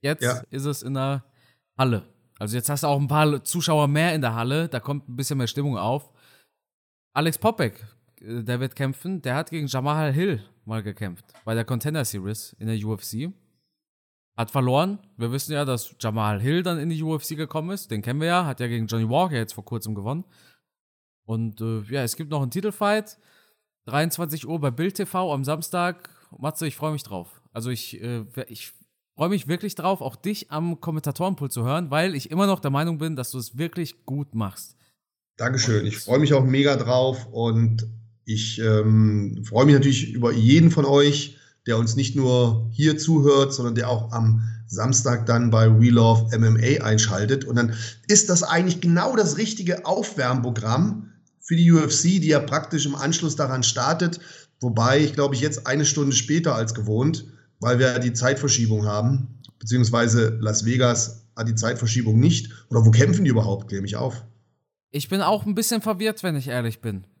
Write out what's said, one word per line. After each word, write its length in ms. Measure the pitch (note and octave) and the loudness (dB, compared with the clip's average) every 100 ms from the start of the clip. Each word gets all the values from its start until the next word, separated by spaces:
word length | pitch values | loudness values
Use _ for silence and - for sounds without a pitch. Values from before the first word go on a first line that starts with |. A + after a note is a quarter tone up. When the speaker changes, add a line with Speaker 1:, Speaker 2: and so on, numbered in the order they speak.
Speaker 1:
Jetzt 220 | C#3 D3+ | -6 -2
Speaker 2:
Ja. 200 | B2 B2 - | -2 -4 -8
Speaker 1:
ist 140 | C3+ C#3 | -10 -8
es 180 | C#3+ | -8
in 100 | A#2+ | -6
der 300 | C3+ C3+ C#3 - _ _ _ _ - | -6 -4 -6 -8 _ _ _ _ -2
Halle. 260 | C3 A2 - _ _ _ | 0 0 -6 _ _ _
Also 180 | G#2 A#2+ | -8 -6
jetzt 140 | A#2+ | -4
hast 140 | C#3+ | -4
du 40 | D3+ | 0
auch 120 | C#3+ | 0
ein 80 | C#3+ | 0
paar 360 | D3+ D3+ C#3+ | 2 2 0
Zuschauer 440 | - F3 D#3 D#3 D3 | -4 -4 0 2 2
mehr 260 | D3 E3+ | 2 0
in 80 | D#3 | 0
der 140 | B2+ A2+ | -4 -4
Halle, 320 | A#2 D3 E3 | -2 -2 -4
da 120 | B2 | -6
kommt 300 | C3+ C#3+ C#3 | -6 -10 -10
ein 60 | B2 | -10
bisschen 220 | C3+ C#3 | -6 -4
mehr 100 | A#2 | -4
Stimmung 300 | - D3 A#2 | -4 -4 -2
auf. 340 | G2 C3+ - _ _ _ _ _ _ _ _ _ _ - | -2 -4 -6 _ _ _ _ _ _ _ _ _ _ -4
Alex 220 | D#3+ D#3 | -4 0
Popek, 480 | A3 A3+ B2 - A2 _ _ _ | -2 0 -4 -4 -20 _ _ _
äh, 220 | G#2 A#2 | -12 -10
der 160 | A2+ B2 | -6 -4
wird 160 | C3 - | -6 -6
kämpfen, 460 | C3+ C3+ F3+ F#3+ | -6 -6 -8 -8
der 140 | C3+ B2+ | -6 -6
hat 160 | D#3 | -6
gegen 160 | E3 C#3+ | -8 -6
Jamal 440 | C3 C3+ D3+ D3+ | -4 -2 -2 -2
Hill 320 | C3+ F#3+ B2+ - _ - | 0 -2 -4 -8 _ -10
mal 160 | A2 | -10
gekämpft, 440 | G#2 G2 G2+ F2+ _ _ - | -8 -10 -10 -12 _ _ -6
bei 80 | |
der 120 | A2+ A2+ | -4 -4
Contender 400 | B2 C#3+ D#3 B2+ | -4 -4 -4 -6
Series 500 | G2+ F#2+ A2 - _ | -8 -8 -10 -12 _
in 80 | A2 | -6
der 100 | A2+ G#2+ | -6 -6
U 80 | |
F 100 | G#2+ | -8
C. 280 | - G#2+ D#3 F#3+ _ _ _ _ _ _ _ _ _ - | -8 -10 -10 -12 _ _ _ _ _ _ _ _ _ -10
Hat 140 | A2+ | -6
verloren. 480 | C#3 B2+ C3 F3+ G3+ _ - | -2 0 0 0 -4 _ -10
Wir 160 | A#2 | -6
wissen 200 | C3 C#3 | -6 -6
ja, 120 | D3 | -6
dass 300 | C#3+ B2 - _ | -4 -4 -8 _
Jamal 420 | A#2 A2 G#2+ G#2 | -6 -2 -2 -2
Hill 220 | A#2+ E3 | -2 -2
dann 160 | F#3 E3+ | -2 -4
in 100 | D3+ | -4
die 140 | D#3+ | -4
U 120 | D#3 D#3 | -4 -6
F 80 | |
C 120 | - D3+ | -6 -10
gekommen 340 | D#3 D#3 D#3+ | -8 -8 -8
ist. 220 | G3 - | -10 -8
Den 100 | A2 | -8
kennen 180 | G2+ C3+ | -6 -4
wir 80 | D#3+ | 0
ja, 200 | F3 E3+ | 0 -2
hat 120 | B2+ | -4
ja 80 | B2 | -6
gegen 200 | A#2 A2 | -4 -4
Johnny 200 | A2+ A2+ | -2 0
Walker 280 | C3+ F#3 C#3 | 0 0 -2
jetzt 180 | A2 | -6
vor 100 | - | -10
kurzem 300 | G2+ A#2 G#2+ | -12 -12 -8
gewonnen. 300 | G#2 G2+ D3 F#3 _ _ _ _ _ _ _ _ _ - | -8 -8 -8 -10 _ _ _ _ _ _ _ _ _ -8
Und, 360 | A2+ A2+ G#2 | -6 -6 -6
äh, 200 | A2+ A2 | -6 -6
ja, 200 | G#2 C3+ | -6 -6
es 140 | A#2+ - | -6 -8
gibt 160 | D#3 | -8
noch 100 | D3 | -4
einen 80 | C3+ | -4
Titelfight. 720 | D3 G#3 G3 G#3 G#3+ G#3+ - _ _ _ _ _ _ - | -4 -6 -4 -2 -2 -4 -16 _ _ _ _ _ _ -6
Dreiundzwanzig 600 | C#3 D#3+ - E3+ D#3 D3 | -4 -2 -4 -6 -8 -8
Uhr 120 | E3 | -4
bei 120 | C#3+ | -4
Bild 240 | A#2+ F3 F#3+ | -2 -6 -4
T 100 | G3+ | -6
V 260 | F#3 F#3 | -4 -4
am 120 | C#3+ | -4
Samstag. 680 | C3+ D#3 D#3+ F3+ F3 F3 - _ _ - | -4 -6 -6 -4 -4 -6 -16 _ _ -10
Matze, 300 | C3+ D3+ D#3+ | -10 -6 -8
ich 100 | - | -6
freu 160 | D#3 | -6
mich 120 | D3+ | -6
drauf. 400 | A#2 F#2+ E2+ - _ | -8 -12 -14 -20 _
Also 180 | A2 A#2 | -12 -8
ich, 320 | A#2+ - - | -8 -10 -12
äh, 240 | A#2+ A#2+ G#2+ - | -10 -10 -10 -12
we-, 120 | - | -14
ich 240 | A2 - - _ _ _ - | -14 -18 -20 _ _ _ -6
freu 140 | E3 | -2
mich 180 | G3+ B2 | -2 -2
wirklich 280 | E3+ G#3+ - | -4 -6 -6
drauf, 260 | F3 F#3+ | -4 -2
auch 140 | C3 - | -4 -8
dich 340 | F#3 G#3 - | -8 -8 -8
am 320 | D3+ E3+ E3+ | -6 -4 -4
Kommentatorenpult 680 | - D#3 D3 C#3 F#3 F#3+ C#3 | -6 -6 -6 -4 -4 -4 -6
zu 120 | - | -4
hören, 280 | A#2 D3+ E3+ | -2 -2 -2
weil 240 | D3 F3+ D3+ | -2 -2 -4
ich 160 | - | -6
immer 160 | D#3+ G3 | -2 0
noch 120 | F#3+ | 0
der 120 | D3 | -2
Meinung 260 | C#3 E3 E3 | -2 -2 -4
bin, 180 | D#3+ D3 | -6 -6
dass 140 | B2 | -8
du 80 | C3 | -10
es 220 | A#2+ A#2+ | -12 -6
wirklich 440 | E3+ F3+ D#3+ - | -8 -6 -10 -10
gut 300 | - C#3 C#3+ | -10 -8 -6
machst. 420 | A2+ G2+ - - _ _ _ _ _ _ _ | -6 -6 -8 -20 _ _ _ _ _ _ _
Speaker 2:
Dankeschön. 440 | A#2+ B2+ A#2 G#2+ | -2 0 2 0
Speaker 1:
Und 60 | G#2+ | 0
Speaker 2:
Ich 120 | G#2+ | -6
freu 180 | - B2+ | 0 2
mich 160 | D3 | 4
auch 100 | C#3+ | 4
mega 320 | B2+ C3+ C#3 C3+ | 4 4 4 2
drauf 520 | A#2+ B2+ C3 B2+ - | 2 2 2 -2 -8
und 560 | A2+ A#2 A2+ A2+ A2+ - - - _ - | -4 0 2 2 2 -4 -10 -20 _ -6
ich, 340 | G#2+ - - | -4 -4 -2
ähm, 840 | A2+ G#2+ G#2+ A2 G#2+ G#2 G2+ A2+ - | 2 4 6 6 6 2 -2 -6 -2
freu 180 | G#2+ C#3 | 4 8
mich 100 | C#3 | 8
natürlich 360 | C#3 B2 - | 6 2 -2
über 200 | B2 A#2+ | 0 0
jeden 400 | A2+ A2+ D#3 E3 | 4 6 8 8
von 140 | E3 C#3 | 6 4
euch, 520 | C#3 D3 C#3+ - - _ _ - | 6 4 2 -4 -14 _ _ -2
der 120 | A2+ | 0
uns 180 | A#2 A2+ | 2 0
nicht 180 | A#2+ | -2
nur 560 | C#3 C3 B2 A#2+ A2 A2+ | 0 2 4 4 2 -2
hier 240 | - D3+ D3+ | 2 2 2
zuhört, 560 | - D#3 C#3+ C#3 C3+ | 2 4 6 6 4
sondern 200 | C3+ A#2+ | 0 -2
der 140 | A#2 A#2 | -2 0
auch 220 | A#2+ A2+ | -2 -2
am 320 | A#2 A#2 A2+ - - - | 0 2 2 0 -6 -10
Samstag 580 | - A2+ B2 C3+ A#2+ A#2 | -4 0 2 2 0 2
dann 240 | A#2+ A#2+ | 2 4
bei 300 | A2 A2+ A2 | 6 6 8
We 100 | A#2+ | 8
Love 460 | A#2+ A2+ A2+ A2+ A#2 | 8 6 6 2 2
M 80 | |
M 140 | A2+ A2 | 4 4
A 260 | A#2+ D3 | 4 2
einschaltet. 640 | G#2 G#2+ G#2+ F#2+ G#2+ C3+ - | 2 2 2 0 0 0 0
Und 100 | A#2+ | 0
dann 180 | A#2 - - - _ | 0 -2 -10 -14 _
ist 220 | G#3 G#3 | 2 4
das 140 | F3 | 0
eigentlich 380 | - E3 F3+ F3 | 2 0 0 0
genau 340 | E3+ E3+ A3 B3 | 2 2 2 2
das 220 | F#3 C#3+ | 0 0
richtige 480 | A3 - F3 F3 D#3 | -4 -4 -4 -4 -2
Aufwärmprogramm 1300 | D3 A3+ - B2+ B2+ B2 A2 G#2+ B2 G3+ - - _ _ _ | -2 -2 -2 0 0 -2 -4 -2 0 0 -2 -10 _ _ _
für 160 | - E3+ | -4 4
die 160 | E3+ | 8
U 80 | E3 | 8
F 120 | D3+ | 6
C, 280 | - F3 F#3+ | 2 2 2
die 80 | D3+ | 4
ja 120 | D3 | 2
praktisch 440 | C3+ C#3 D3 D#3+ C#3+ | 2 -4 -2 -4 -4
im 100 | C#3 | -4
Anschluss 420 | C#3 C3+ E3 C3+ | -2 -2 -2 -2
daran 260 | C#3 C3 | -2 0
startet. 560 | A#2+ - B2+ E3 F3 E3+ - - - _ | 0 0 0 0 0 -2 -14 -20 -20 _
Wobei 400 | B2+ A2 A#2 C#3 | -2 2 4 4
ich, 140 | D3+ | 2
glaub 200 | D3 C#3 | 2 0
ich, 60 | C3+ | 0
jetzt 260 | C#3+ - - | -2 -4 -4
eine 200 | C#3 D3 | 0 2
Stunde 280 | C#3+ C#3+ | 2 2
später 400 | A#2+ A2+ D#3 E3 | 2 2 0 2
als 200 | A#2 A2+ | 0 -2
gewohnt, 580 | A2+ G#2 G#2+ C#3 E3 - - _ _ | -4 -2 2 2 0 -6 -20 _ _
weil 180 | A#2+ B2 | 0 4
wir 180 | B2+ B2 | 4 2
die 120 | B2 | -2
Zeitverschiebung 760 | A#2 B2 C3+ C#3+ - A#2 G#2+ G#2 | 0 0 0 0 2 2 2 0
haben, 540 | G#2 A#2 C3+ - - - _ | 0 0 0 -2 -10 -20 _
beziehungsweise 800 | A2 B2 A2+ A#2 A#2 A#2 A2 A2+ | -2 2 4 4 4 4 2 0
Las 240 | A2 G#2+ A2 | -2 0 0
Vegas 600 | B2+ B2 A#2 - - _ - | 2 2 2 -2 -8 _ -6
hat 120 | A2+ | -2
die 80 | A2+ | 0
Zeitverschiebung 640 | A2+ B2 A#2 B2 A2+ A2 | -2 -2 0 0 4 6
nicht. 320 | D3+ E3 - - _ | 6 4 -2 -14 _
Oder 160 | A2+ A2+ | 6 6
wo 60 | |
kämpfen 320 | A2+ C#3 F3+ | 8 6 6
die 80 | F3 | 4
überhaupt? 380 | A2+ A2 G2 - | 2 2 -2 -6
Klär 120 | G2 | -8
mich 140 | G2 A2 | -6 -4
auf. 300 | B2+ - - _ _ _ _ _ _ | -4 -6 -16 _ _ _ _ _ _
Speaker 1:
Ich 160 | D3 C#3+ | -8 -4
bin 140 | F#3+ | -2
auch 240 | E3 G#3 G3+ | 0 0 0
ein 100 | G3 | -2
bisschen 260 | A3 A3+ | 0 -2
verwirrt, 420 | A3 G3 A3 A3 | -2 -2 -2 -2
wenn 120 | F#3 D3+ | -4 -4
ich 140 | C3 | -4
ehrlich 320 | B2 A#2 A2 | -4 -4 -6
bin. 260 | A#2 G2 F#2+ _ | -8 -8 -12 _